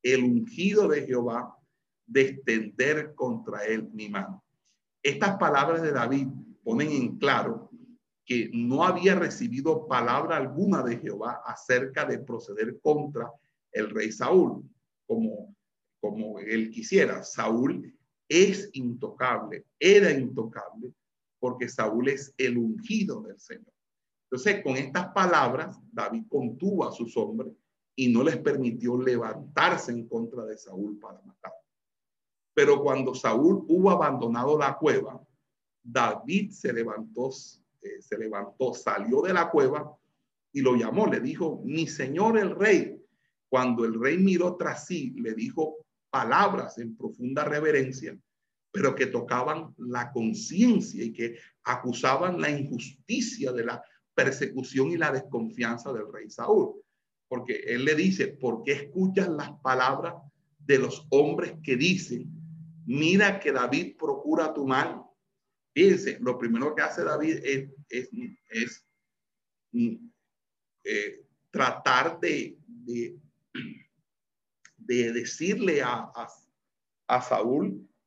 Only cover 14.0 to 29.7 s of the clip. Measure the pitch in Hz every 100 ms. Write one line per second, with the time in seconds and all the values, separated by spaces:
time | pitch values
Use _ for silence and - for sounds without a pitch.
14 | 107 - 123 185 - - - _ _ _
15 | - - 110 101 - - _ _ _ _
16 | 104 110 107 104 107 113 110 120 - 190
17 | 143 - - - 110 117 131 127 - -
18 | _ _ - 160 196 185 - 135 123 117
19 | 104 - 127 110 107 85 - - 170 208
20 | 180 139 123 - 113 110 101 110 123 -
21 | _ _ _ - 127 123 120 - 110 113
22 | 135 139 - - 127 120 113 107 - 214
23 | 180 123 107 101 - - _ _ _ _
24 | _ _ - 127 208 - - 131 131 175
25 | 185 202 180 156 127 131 180 - - 113
26 | 104 113 - 143 123 - 190 190 117 -
27 | 117 117 104 113 - - _ _ _ -
28 | 123 117 151 160 151 139 123 113 120 123
29 | 127 120 110 - - - 170